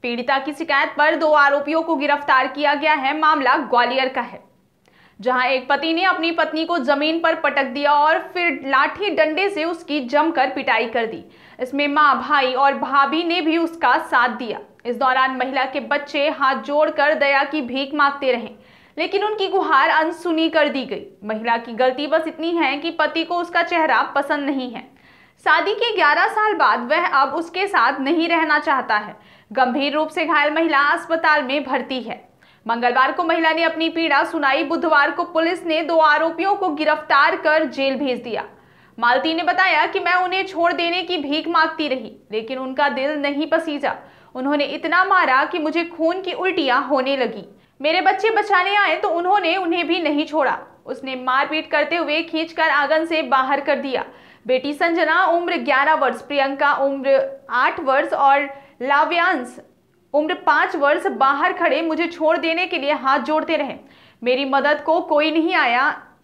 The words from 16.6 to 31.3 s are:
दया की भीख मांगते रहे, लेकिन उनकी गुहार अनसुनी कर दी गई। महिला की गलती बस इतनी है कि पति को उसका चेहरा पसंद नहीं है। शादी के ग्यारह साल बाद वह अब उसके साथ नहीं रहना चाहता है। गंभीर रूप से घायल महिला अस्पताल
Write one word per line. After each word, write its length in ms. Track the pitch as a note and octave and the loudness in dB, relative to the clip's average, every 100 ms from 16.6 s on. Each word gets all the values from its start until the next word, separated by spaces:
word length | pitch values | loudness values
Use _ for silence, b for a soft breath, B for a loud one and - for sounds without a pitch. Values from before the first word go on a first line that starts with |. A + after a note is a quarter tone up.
| B3 C#4+ D#4 D#4 C#4+ | -2 0 0 2 0
दया 300 | D#4 C#4 C#4 | 2 2 2
की 180 | C#4 D#4 | 0 -4
भीख 320 | A#3+ B3+ C#4 | -4 -6 -6
मांगते 380 | D4 C#4+ C#4 C4 | 0 0 0 -2
रहे, 180 | A#3+ G#3+ - b b b - | -2 -4 -16 b b b -8
लेकिन 260 | F4 G4 | -4 -2
उनकी 240 | G#4 G#4 F#4+ | -2 -2 -2
गुहार 420 | F#4 D#4 C4+ D#4 | -2 2 2 4
अनसुनी 600 | D4+ D#4+ E4+ F4 D#4+ D#4+ | 2 0 -4 -4 0 0
कर 200 | D#4+ D4 | 2 2
दी 160 | C4 A#3 | 0 -6
गई। 200 | F#3+ - - | -10 -10 -16
महिला 340 | G#3 A3 A#3 A#3 | -8 -6 -2 -4
की 160 | A#3 | -4
गलती 340 | A3 B3+ B3+ D4 | 0 0 0 -2
बस 160 | D#4+ D#4+ | -2 -2
इतनी 240 | D#4+ E4 | -6 -4
है 260 | E4+ D4 C#4+ | 0 0 -2
कि 140 | D#4+ | -6
पति 320 | E4 D4+ D#4 | -2 -2 -2
को 120 | D#4+ F4 | -4 -4
उसका 260 | E4+ E4+ | -2 -2
चेहरा 400 | E4+ E4+ D#4 A3+ | 0 0 2 2
पसंद 440 | G#3+ - D4 D4 C#4 | 0 -2 -2 -2 -2
नहीं 260 | C4+ B3+ | -4 -6
है। 200 | A3 - - b b b b | -10 -16 -20 b b b b
शादी 300 | - D#4 E4 | 2 2 2
के 220 | G#4 A#4 G#4+ | -2 -2 2
ग्यारह 320 | D4+ D#4 G4+ | 2 4 2
साल 260 | G#4 G#4+ | 2 0
बाद 360 | F4+ C4 A3+ A#3+ | 2 2 2 0
वह 180 | D#4 F4 | 0 2
अब 260 | C4+ C#4 | 2 0
उसके 340 | D4+ E4 F4+ G4 | -2 -6 -4 -2
साथ 320 | F#4 A#3 C#4 | 2 2 0
नहीं 300 | C4+ E4 E4+ | -2 0 2
रहना 300 | E4 D#4+ D4+ | 0 2 0
चाहता 360 | D4+ C#4 - G#3+ | 2 -2 0 -2
है। 200 | G#3 - b b b | -4 -16 b b b
गंभीर 420 | A3 B3 A#3+ C#4+ | 0 0 0 -2
रूप 160 | C#4+ D#4 | -2 -2
से 160 | D#4+ D#4+ | -2 0
घायल 280 | D4+ D4 | 2 2
महिला 260 | D#4 E4 C#4+ | 0 2 2
अस्पताल 640 | C#4+ E4 E4 D#4+ E4 | 2 0 -2 0 2